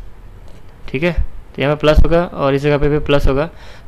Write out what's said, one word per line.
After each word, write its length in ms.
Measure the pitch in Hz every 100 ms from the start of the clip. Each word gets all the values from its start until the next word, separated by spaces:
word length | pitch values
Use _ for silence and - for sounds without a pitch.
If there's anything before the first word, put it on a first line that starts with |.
| - - - - - - - - -
ठीक 160 | 135
है। 100 | 175
तो 480 | 160 - - - -
यहाँ 140 | 139 151
पर 40 |
प्लस 180 | 151 156
होगा 200 | 151 165 180
और 280 | - 139
इस 80 | 139
जगह 160 | 147 147
पे 120 | 143
भी 100 | 147
प्लस 260 | - 143 139
होगा, 220 | 135 165 - - -